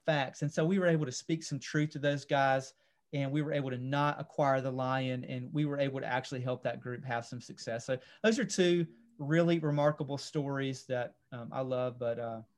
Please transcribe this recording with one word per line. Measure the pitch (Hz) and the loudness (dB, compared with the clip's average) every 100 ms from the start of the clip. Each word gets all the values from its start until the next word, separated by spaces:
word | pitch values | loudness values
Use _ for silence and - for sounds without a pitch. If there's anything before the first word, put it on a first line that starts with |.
| - | 0
facts. | 151 131 - | 2 0 -2
And | 147 | -2
so | 165 | 2
we | 160 196 | 2 4
were | 180 | 4
able | 160 139 | 4 2
to | |
speak | 123 - 165 | -4 -2 -4
some | - 139 | -2 -6
truth | - 156 151 | -2 0 0
to | 151 | 0
those | 143 143 | 0 0
guys, | - 143 135 135 - - _ _ _ | 0 4 4 2 0 -12 _ _ _
and | 147 139 | -4 0
we | 147 | 0
were | 147 | 0
able | 147 131 | -2 -2
to | 123 | -4
not | 127 143 147 147 | -2 2 2 0
acquire | 156 - 139 135 | -6 0 2 2
the | 131 | 0
lion, | 131 127 131 131 127 | -2 0 0 0 -4
and | 127 131 123 | -4 -8 -4
we | 151 151 | 0 0
were | 143 | 2
able | 139 135 | 0 0
to | 117 | -2
actually | 123 131 131 | -2 -2 -4
help | 127 123 | -4 -2
that | 123 127 | -2 -4
group | 123 123 | -6 -8
have | 131 120 117 | -4 -4 -4
some | 123 | -10
success. | - - - 117 120 | -12 -12 -8 -6 -4
So | 127 - - | -6 -6 0
those | 214 226 | 2 4
are | |
two | 214 - 180 175 165 - - - | 2 4 4 4 2 -4 -20 -10
really | 143 160 170 170 | 2 4 6 4
remarkable | 156 147 147 147 135 139 | 2 4 2 2 -2 -6
stories | - 156 139 139 135 131 - | -4 -4 -2 -2 -2 -4 -4
that, | 127 120 - _ | -4 -4 -8 _
um, | 123 117 | -14 -8
I | 135 | -6
love, | 131 127 127 123 | -2 -2 -2 -2
but, | 120 117 | -4 -2
uh, | 117 113 113 | -4 -8 -12